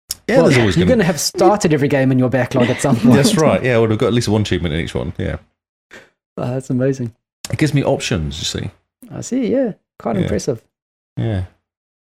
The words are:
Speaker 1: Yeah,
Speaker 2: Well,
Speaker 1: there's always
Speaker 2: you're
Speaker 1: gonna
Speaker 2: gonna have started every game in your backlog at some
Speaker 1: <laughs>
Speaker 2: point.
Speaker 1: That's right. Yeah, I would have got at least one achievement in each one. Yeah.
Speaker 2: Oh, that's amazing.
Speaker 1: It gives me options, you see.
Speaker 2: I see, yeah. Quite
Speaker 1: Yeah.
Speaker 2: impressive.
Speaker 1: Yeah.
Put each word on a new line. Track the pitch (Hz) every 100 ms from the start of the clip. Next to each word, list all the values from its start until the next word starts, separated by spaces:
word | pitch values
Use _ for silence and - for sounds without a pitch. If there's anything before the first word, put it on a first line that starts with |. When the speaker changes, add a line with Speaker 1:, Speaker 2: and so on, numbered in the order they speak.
| _ - -
Speaker 1:
Yeah, | 233
Speaker 2:
Well, | 208
Speaker 1:
there's | 131
always | 110 92
Speaker 2:
you're | 180
Speaker 1:
gonna | 247
Speaker 2:
gonna | 175
have | 156
started | - - 185 208 170
every | 151 139
game | 143 131
in | 131
your | 127
backlog | 127 117 131 120
at | 123
some | 147 117
Speaker 1:
<laughs> |
Speaker 2:
point. | 110 139
Speaker 1:
That's | 208 165
right. | 151 110
Yeah, | 127 117
I |
would | 113
have | 104
got | 120
at |
least | 120 117
one | 104
achievement | 104 90 82
in | 76
each | 73 -
one. | 65 -
Yeah. | 85 73 - _ _ _ _ - - _ _ -
Speaker 2:
Oh, | 127
that's | 131 -
amazing. | 127 131 135 120 - _ _ -
Speaker 1:
It | -
gives | 151
me | 139
options, | - 139 - 98 76 73
you | -
see. | - - - _ _ 226
Speaker 2:
I | -
see, | - 247 220
yeah. | 233 247 - _ -
Quite | - 208
Speaker 1:
Yeah. |
Speaker 2:
impressive. | 123 104 - 120 - _ _ _ _ -
Speaker 1:
Yeah. | 113 98 92 _ _ _ _ _